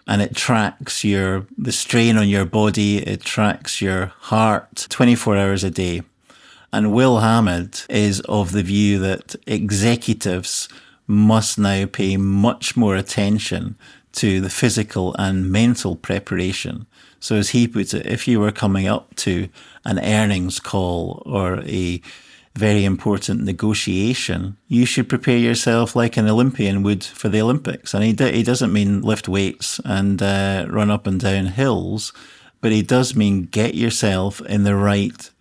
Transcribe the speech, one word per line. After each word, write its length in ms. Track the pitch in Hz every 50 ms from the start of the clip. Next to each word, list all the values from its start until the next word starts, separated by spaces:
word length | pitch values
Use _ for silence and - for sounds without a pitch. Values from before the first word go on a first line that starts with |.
| _
and 120 | - 101 101
it 160 | 101 - -
tracks 680 | - - - 120 110 104 - - _ 135 - - - -
your, 420 | 104 98 98 95 95 95 95 107 - -
the 160 | - - 120
strain 460 | - - - - - 120 117 117 110
on 100 | 110 104
your 160 | 101 101 98 95
body. 540 | 87 107 107 107 107 - 107 104 101 101
It 240 | 104 - 95 98 -
tracks 640 | - - - 107 107 104 - - - - - - 101
your 240 | 95 92 92 87 87 -
heart 720 | _ - - 110 110 113 110 104 - - _ - - - -
twenty-four 480 | - - 127 120 120 117 - 110 101
hours 260 | 98 98 98 98 92 98
a 60 | 92
day. 320 | 82 95 92 87 85 85 - _ _ _ _ _ - - - - - - - _ 107
And 180 | 107 107 107
Will 280 | 104 123 131 131 120 104
Hammond 680 | 113 110 113 117 110 92 87 87 90 101 - - -
is 320 | - - 107 104 101 98 -
of 300 | - - 107 104 95 85
the 120 | 95 104 87
view 340 | 92 101 104 104 101 101
that 380 | 95 95 95 92 - - - - - _
executives 1200 | - 110 101 107 101 101 98 104 117 120 117 - - 104 - - 98 90 92 87 - - - - - - - - - _ _ _
must 540 | - 101 107 107 107 110 110 104 - - 107
now 260 | 101 98 98 95 101
pay 320 | - - - 98 95 98
much 580 | 98 98 98 98 98 104 120 123 - - - -
more 200 | 120 113 101 95
attention 800 | 95 98 - - 107 101 101 107 104 - - 92 87 82 - - _ - - - _ _ _ -
to 280 | - 117 104 95 92
the 80 | 95 95
physical 640 | - - 127 113 - 110 104 - - 98 92 90 - -
and 320 | 98 95 95 95 92 92
mental 440 | 95 107 117 123 120 - - 95 87
preparation. 920 | - - - 95 98 - - 95 87 92 92 - - - - - - 113 _ _ _ - - _ _
So 160 | - - 110
as 120 | 104 101 -
he 180 | - 120 120
puts 260 | 117 117 107 98 - 107
it, 120 | - -
if 220 | - 120 - -
you 120 | 131 120 104
were 120 | 104 107
coming 360 | - - 110 98 95 95 95
up 280 | 98 104 - - _ -
to 320 | - - 98 92 90 98 - _ - - - - - _
an 160 | 113 98 -
earnings 600 | - 104 107 107 107 101 98 92 90 90 - -
call 640 | - - - 98 90 90 87 85 85 90 - - -
or 340 | 143 131 98 92 90 92 -
a 400 | - - 104 95 90 87 90 87 - - - - - - - - _ _ _
very 300 | 101 107 107 104 104 98
important 580 | 98 92 - - 107 101 95 - - 95 80 71
negotiation, 1120 | 98 90 - 107 107 104 - - 95 90 95 104 120 127 - - - 87 87 90 98 101 _ _
you 180 | _ 113 120 123
should 240 | 120 - 131 120 -
prepare 280 | 127 120 - 135 123
yourself 580 | 120 117 117 117 - - 120 117 117 117 - -
like 200 | 120 117 117 -
an 120 | 123 107
Olympian 560 | 107 107 117 127 135 - - 107 98 98 98 98
would 200 | 101 101 92 -
for 260 | - - - - 104
the 120 | 101 107
Olympics. 520 | 110 120 131 127 - 92 - - - - -
And 100 | 101 107
he 100 | 113 107
d-, 180 | - - 98
he 120 | 76 117 104
doesn't 300 | 120 123 123 127 98 101
mean 280 | 104 101 101 101 98
lift 260 | - 104 107 - -
weights 520 | - 92 98 98 92 - - - - - - -
and, 380 | 123 98 98 98 98 98 -
uh, 440 | 98 98 98 98 98 98 98 95 - -
run 200 | - 107 104 104
up 160 | 104 101 -
and 140 | 98 95 92
down 280 | - 98 98 98 95
hills, 640 | 95 92 127 135 131 107 87 90 92 104 107 - - - - - - - - - - _ _
but 100 | - 110
he 100 | 110 107
does 340 | 95 - 123 127 127 - 127
mean 280 | 113 104 101 98 95 85
get 320 | - - 107 113 117 78
yourself 640 | 80 117 113 - - 113 101 95 92 95 101 - -
in 220 | - - 104 101 98
the 120 | 101 101
right 540 | 98 101 101 101 101 101 - - - - - _ _